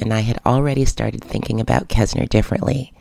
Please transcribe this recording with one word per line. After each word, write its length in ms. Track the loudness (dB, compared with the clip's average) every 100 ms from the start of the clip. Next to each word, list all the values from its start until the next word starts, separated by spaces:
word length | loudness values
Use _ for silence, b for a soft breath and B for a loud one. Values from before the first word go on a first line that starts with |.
and 120 | -2
I 100 | 0
had 180 | 0 -2
already 400 | 0 2 2 2
started 380 | 2 2 -2 -4
thinking 380 | -6 -6 -2 -2
about 280 | 0 0 2
Kesner 400 | 2 2 0 0
differently 640 | 2 2 0 0 -2 -4 B